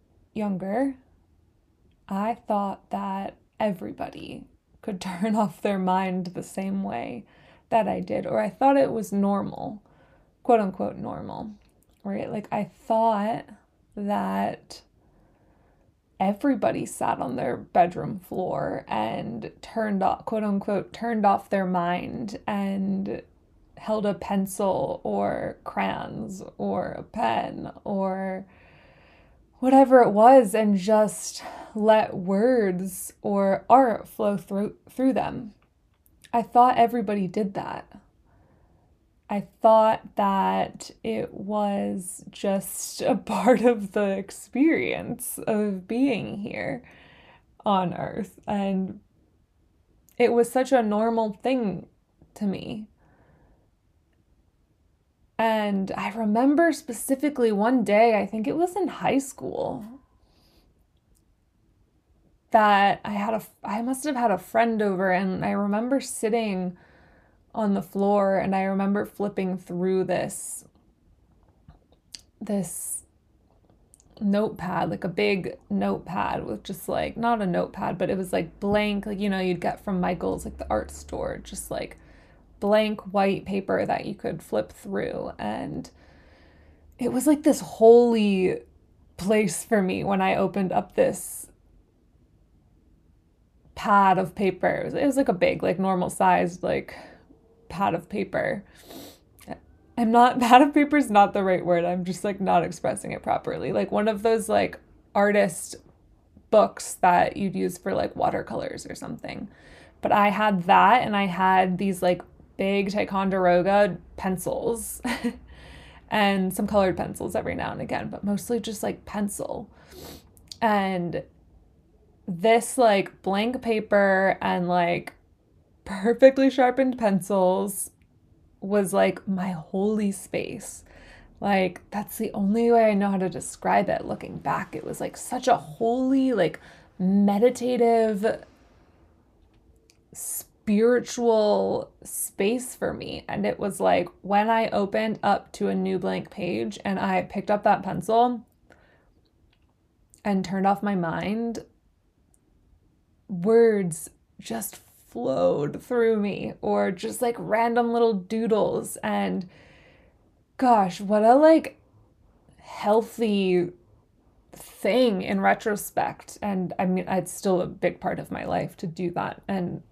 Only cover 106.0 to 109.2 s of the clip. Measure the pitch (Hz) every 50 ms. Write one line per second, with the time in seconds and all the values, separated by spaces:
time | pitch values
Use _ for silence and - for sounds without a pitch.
106 | _ _ _ _ _ _ _ - _ - - 214 196 196 - - - - - -
107 | - 180 175 175 - - - - 202 190 190 190 185 180 180 - - 202 190 -
108 | - - - - - - - - - - - - - - - - - - - -
109 | - - - -